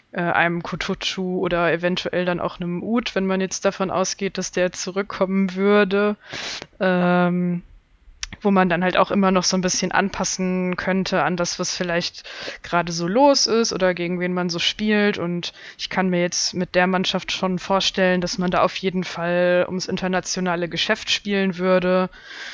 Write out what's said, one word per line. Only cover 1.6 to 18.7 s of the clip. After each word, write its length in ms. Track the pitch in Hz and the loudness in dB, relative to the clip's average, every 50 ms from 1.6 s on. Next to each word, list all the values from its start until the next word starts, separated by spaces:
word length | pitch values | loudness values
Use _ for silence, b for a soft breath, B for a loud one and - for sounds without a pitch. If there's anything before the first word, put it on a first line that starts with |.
| 175 170 151 | 2 2 0
eventuell 540 | 170 175 180 185 175 - 180 - 175 180 | 0 0 0 -2 -2 -4 -4 -2 -2 -2
dann 140 | 180 180 175 | 0 -2 -2
auch 200 | - 170 - - | -2 -4 -6 -6
einem 220 | 185 170 175 175 - | -6 -6 -6 -4 -4
Uth, 320 | 190 220 240 233 - - | -2 -2 -2 -2 -2 -2
wenn 100 | 196 190 | -2 0
man 160 | 190 190 190 | 0 0 0
jetzt 240 | 190 185 - - - | -2 -2 -4 -2 -2
davon 260 | 196 185 - 190 185 | -2 -2 -2 -2 -2
ausgeht, 460 | - - 190 185 - - 196 196 - | 0 0 -2 -2 -2 -4 -6 -6 -4
dass 160 | - 185 - - | -6 -8 -4 -2
der 200 | - 180 180 180 | 0 0 0 -2
zurückkommen 840 | - - 190 185 196 202 202 - - 196 185 190 190 196 190 180 | -4 -8 -6 -4 -4 -4 -4 -2 -2 0 0 2 2 2 0 0
würde. 640 | 185 196 202 208 208 208 190 190 202 208 208 208 - B B B B B B B B B B B - | 0 2 4 6 4 4 4 2 2 2 2 0 -2 B B B B B B B B B B B -2
Ähm, 800 | 202 185 180 180 180 180 180 180 180 175 175 180 180 180 175 175 - - - - _ _ _ _ _ - - - - - - - | 0 2 4 4 4 4 4 4 4 4 2 2 0 0 0 -2 -4 -10 -20 -20 _ _ _ _ _ -20 -16 -12 -12 -12 -8 -2
wo 100 | - 208 | 2 4
man 180 | 196 190 185 185 | 4 6 6 4
dann 140 | 175 165 180 | 4 2 2
halt 120 | 185 175 - | 2 4 4
auch 120 | 190 - | 4 4
immer 200 | - 202 196 190 | 4 4 4 4
noch 140 | 190 185 180 | 4 4 2
so 120 | - - | 2 0
ein 60 | 185 180 | 0 0
bisschen 280 | 185 - - - 180 - | 0 0 0 -2 -2 0
anpassen 840 | - 190 196 - - 196 - - - 185 185 185 185 185 180 180 | 0 0 0 -2 -4 -4 -4 -2 -2 -2 -2 0 0 -2 -2 -2
könnte 460 | - - - 185 190 185 - - 180 143 | -4 -2 -2 0 0 0 0 0 0 0
an 140 | 147 180 | 0 0
das, 220 | 170 175 175 - - | 0 -2 -2 -2 -4
was 160 | 185 - - | -4 -4 -4
vielleicht 500 | - 185 175 170 170 170 - - - - B B B B B B B B | -4 -4 -2 -2 -2 -2 -4 -6 -12 -16 B B B B B B B B
gerade 300 | - - 175 170 170 175 | -2 0 0 0 0 -2
so 140 | 165 170 | -4 -2
los 400 | 170 190 233 277 294 277 269 - | 0 4 6 6 6 6 6 4
ist 260 | - 208 226 233 226 - | 2 2 2 2 0 0
oder 220 | 180 185 185 180 | 0 2 0 0
gegen 260 | 175 175 170 180 180 | 0 -2 -4 -2 -2
wen 140 | 180 180 180 | -2 -2 0
man 160 | 180 180 180 | 0 -2 -2
so 80 | 165 170 | -2 -2
spielt. 580 | 170 - - - 214 214 214 208 208 208 208 - | -2 -2 -2 0 0 2 2 4 4 2 2 0
Und 360 | - 175 175 175 170 - - B B B B B | -2 -4 -4 -4 -4 -8 -10 B B B B B
ich 100 | - - | -10 -6
kann 220 | - - 185 185 | -2 0 0 2
mir 100 | 180 175 | 2 2
jetzt 320 | 175 180 - - - - - | 2 0 0 -2 -4 -2 -2
mit 220 | 180 180 - - | -4 -4 0 2
der 120 | 180 180 | 2 2
Mannschaft 460 | 185 185 180 185 - - 185 - - - | 4 2 2 0 0 -2 -4 -4 -4 -6
schon 260 | - - 185 185 175 | -2 -2 -2 -2 -2
vorstellen, 600 | - - 196 190 185 - - - 190 185 180 180 | -2 0 0 0 0 0 0 2 2 2 2 2
dass 160 | 180 175 - | 0 -2 -2
man 140 | - 180 180 | -2 0 0
da 120 | 180 170 - | 2 2 2
auf 140 | 185 | 2